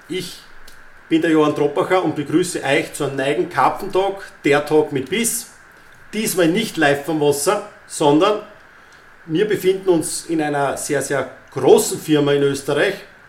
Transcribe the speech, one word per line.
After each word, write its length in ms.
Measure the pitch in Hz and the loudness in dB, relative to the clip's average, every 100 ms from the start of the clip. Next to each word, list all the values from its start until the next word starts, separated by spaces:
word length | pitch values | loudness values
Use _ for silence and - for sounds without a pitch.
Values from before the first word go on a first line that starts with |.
| - | -10
Ich 320 | 180 175 - - - - - - - - | -8 -8 -14 -20 -20 -18 -20 -20 -20 -2
bin 100 | 165 | 0
der 100 | 165 | 2
Johann 240 | 156 147 | 4 4
Troppacher 480 | 147 143 - 175 185 | 2 0 0 0 0
und 140 | 165 151 | 0 -4
begrüße 460 | 139 160 180 151 | 0 0 0 -4
euch 320 | 135 151 156 | 0 0 -2
zu 100 | - | -6
einem 120 | 143 135 | -6 -2
neuen 340 | 135 156 - | -2 -2 -2
Karpfentalk, 760 | 135 139 - - 185 196 196 - - | 2 2 2 -4 -2 -2 -4 -12 -6
der 200 | 151 143 | 0 2
Talk 280 | - 156 143 | 4 2 2
mit 180 | 135 131 | -2 -4
Biss. 400 | 208 226 - - - - - - - - | -2 -2 -4 -10 -20 -20 -20 -20 -20 -10
Diesmal 340 | 208 226 175 165 | -6 -4 0 2
nicht 300 | 196 220 165 | 2 -2 0
live 260 | 147 139 | 2 2
vom 160 | - 156 | -2 0
Wasser, 480 | 147 139 185 202 - - - | 0 2 0 -2 -4 -18 -16
sondern 540 | - 151 151 202 208 - - - - - - - - - | 0 4 4 4 0 -6 -20 -20 -20 -20 -20 -20 -20 -6
wir 200 | 160 208 | -2 0
befinden 440 | 196 185 190 190 | 0 0 0 2
uns 340 | 165 - - | 0 0 -8
in 160 | - 160 | -4 -2
einer 380 | 147 143 135 123 | -2 0 -2 -4
sehr, 240 | - 143 | -4 -4
sehr 260 | - 139 127 - - | -2 -4 -4 -10 -12
großen 480 | 135 135 226 - - | -2 4 4 4 -6
Firma 320 | - 147 143 | 0 2 4
in 100 | 143 | 2
Österreich, 500 | 143 139 - 143 190 - - - | 2 -2 -4 -2 0 -2 -12 -20